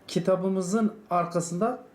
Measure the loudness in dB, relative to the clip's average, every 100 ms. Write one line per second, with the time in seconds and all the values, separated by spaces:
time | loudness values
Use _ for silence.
0 | -6 0 2 2 2 -2 0 2 0 -2
1 | -2 0 0 -2 -2 -2 -2 -2 -12